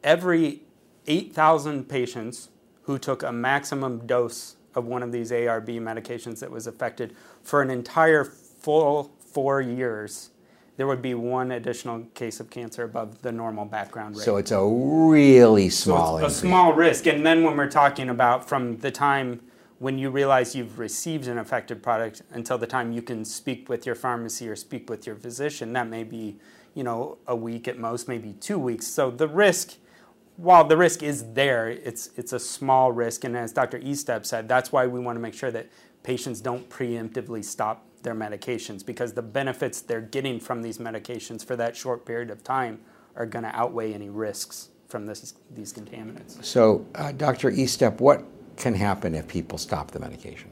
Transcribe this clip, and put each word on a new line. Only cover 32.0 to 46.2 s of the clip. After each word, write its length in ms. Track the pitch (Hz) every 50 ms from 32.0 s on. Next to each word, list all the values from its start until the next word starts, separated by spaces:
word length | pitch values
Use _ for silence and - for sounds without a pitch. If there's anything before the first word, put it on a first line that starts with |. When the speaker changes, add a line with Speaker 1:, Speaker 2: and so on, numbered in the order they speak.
| - - _
Speaker 1:
it's 160 | - 120 -
a 60 | 131 120
small 540 | - - - - 139 135 131 131 131 127
risk. 320 | 120 117 117 117 113 - -
And 120 | 131 120
as 160 | 120 117 113
Doctor 260 | - 147 131 - - 123
Estep 460 | 131 135 143 143 - - 120 110 101
said, 240 | - - 113 110 110
that's 240 | 127 127 127 -
why 140 | - 135 127
we 120 | 127 123 123
wanna 220 | 123 120 117 117
make 140 | 117 113 110
sure 160 | - - 127
that 180 | 113 113 113 - _ _ _ _ _ _
patients 380 | _ - 127 123 - 139 117 101
don't 280 | 107 127 123 127 123 -
preemptively 760 | - - 131 120 117 117 113 113 113 131 113 - 117 110 104
stop 400 | - - - 107 107 113 - _ _ _ _
their 120 | - 123 113
medications, 720 | 110 110 107 104 98 - - 123 110 - - 107 95 -
because 260 | - 120 - 123 117
the 100 | 110 120
benefits 600 | 117 110 107 139 139 135 123 - 147 123 - -
they're 180 | - - 120 113
getting 400 | 113 110 - 135 131 139 123 113
from 220 | - - 127 117
these 160 | 117 117 110 -
medications 640 | 120 117 110 110 101 - 120 110 - - 117 113 -
for 120 | - 127
that 200 | 120 117 117 -
short 300 | - - 131 123 120 -
period 240 | - 120 117 120 117
of 120 | 104 110
time 380 | _ - 131 135 127 117 110 110 - _ _ _ _ _ _
are 100 | - 117
gonna 240 | 113 - 120 117 110 -
outweigh 380 | 110 120 123 117 117 113 110
any 160 | 107 104 104 101
risks 640 | 101 107 110 107 101 - - - - - - _ _ _ _ _
from 160 | - 117 104
this, 300 | 107 104 - - - - _ _ _
these 200 | 117 117 104 -
contaminants. 720 | - 113 107 - - 117 110 110 110 -